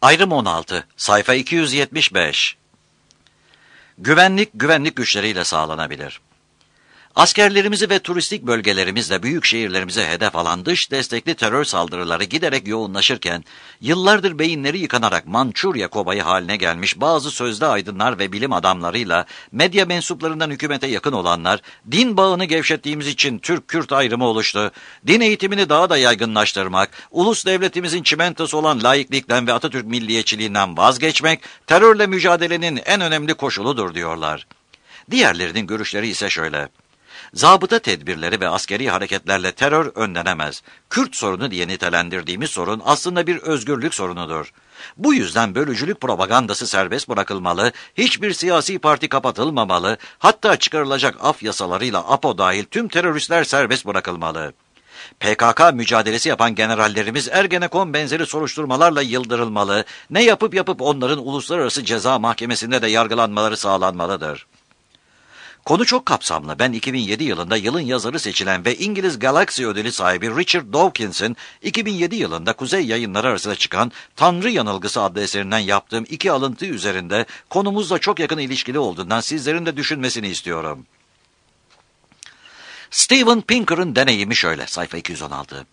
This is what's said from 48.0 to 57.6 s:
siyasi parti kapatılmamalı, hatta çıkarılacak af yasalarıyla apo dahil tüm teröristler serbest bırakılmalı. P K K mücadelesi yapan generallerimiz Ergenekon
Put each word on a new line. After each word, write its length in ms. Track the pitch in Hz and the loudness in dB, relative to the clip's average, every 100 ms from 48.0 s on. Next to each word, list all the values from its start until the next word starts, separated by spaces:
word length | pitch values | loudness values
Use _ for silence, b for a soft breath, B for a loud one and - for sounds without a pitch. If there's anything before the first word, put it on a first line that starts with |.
| 247 - 202 | 0 0 -4
siyasi 460 | 180 175 170 143 190 | -4 0 0 0 -2
parti 300 | 151 147 156 | 2 2 2
kapatılmamalı, 880 | 139 135 110 131 143 104 90 90 110 B B | -2 -2 -2 -2 0 0 2 0 -4 B B
hatta 380 | 190 220 220 165 | 4 4 2 2
çıkarılacak 600 | - 156 143 135 127 - | 2 -2 -2 0 0 0
af 220 | 135 151 | 0 0
yasalarıyla 680 | 104 98 95 90 123 98 82 | -2 -4 -2 -2 -2 -2 0
apo 260 | 135 147 127 | 0 0 2
dahil 260 | 95 95 | 2 2
tüm 240 | 101 220 233 | -2 -4 -2
teröristler 560 | 170 175 151 - 170 | 0 0 -2 0 0
serbest 420 | 147 139 123 131 - | 2 0 2 0 -2
bırakılmalı. 680 | 95 92 87 82 80 76 - _ _ B B B _ | -4 -4 -6 -6 -6 -8 -10 _ _ B B B _
P 160 | 101 | -2
K 180 | 107 117 | 4 4
K 200 | 113 170 | 6 6
mücadelesi 560 | 131 117 117 107 113 160 | 6 2 2 2 0 0
yapan 260 | 139 117 | 2 2
generallerimiz 760 | 110 110 107 107 104 104 123 127 | 2 0 2 2 2 -2 -2 -2
Ergenekon 680 | 180 196 180 | 0 2 0